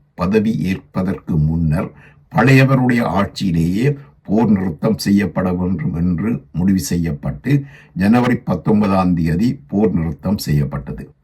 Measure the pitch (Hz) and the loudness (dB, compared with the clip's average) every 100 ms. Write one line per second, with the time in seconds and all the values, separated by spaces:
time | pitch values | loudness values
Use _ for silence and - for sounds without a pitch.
0 | _ - 90 107 107 78 90 95 - 98 | _ -6 0 2 2 -2 -2 -4 -6 -6
1 | 95 - - 80 76 82 78 78 - - | -4 -6 -4 0 0 0 0 0 -4 -10
2 | - _ _ - 127 135 131 120 123 120 | -20 _ _ 2 4 6 6 4 2 0
3 | - 90 101 - 95 82 82 98 139 139 | 0 -2 -4 -4 -2 0 0 0 -2 -2
4 | - _ - 107 110 98 92 76 113 98 | -10 _ -2 0 2 2 0 -2 -2 0
5 | 101 101 90 95 92 90 92 85 87 85 | 2 2 2 -2 -2 -2 -2 -2 -4 -2
6 | 90 82 107 139 - 80 95 95 - 87 | -2 0 -2 -4 -6 -2 0 0 0 -2
7 | 82 71 - - - 143 139 - - 85 | -2 -4 -8 -6 0 0 -2 -14 -12 -2
8 | 101 120 117 - - 90 - 107 104 95 | 2 4 2 0 -2 -2 0 2 2 2
9 | 90 85 80 85 123 139 - 98 107 85 | 2 2 0 0 0 -2 -4 0 0 0
10 | 80 73 - 101 - 73 69 71 - - | -2 -4 -4 -4 0 0 0 -6 -10 -12
11 | - _ | -16 _